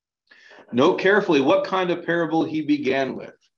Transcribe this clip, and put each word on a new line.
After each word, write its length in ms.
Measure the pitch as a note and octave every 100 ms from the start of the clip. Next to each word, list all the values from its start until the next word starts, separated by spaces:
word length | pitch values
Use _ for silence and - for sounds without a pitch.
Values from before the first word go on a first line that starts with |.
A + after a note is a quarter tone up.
| _ _ _ _ - - -
"Note 260 | A#2+ D3+ -
carefully 420 | F#3+ G#3 - D3
what 240 | C3 F#3+
kind 260 | F#3+ F#3+ F3+
of 140 | E3+
parable 400 | - E3+ D#3+ D#3+
he 180 | D#3 D#3
began 540 | C#3+ D3 B2 C#3 C3 G2+
with. 200 | - - _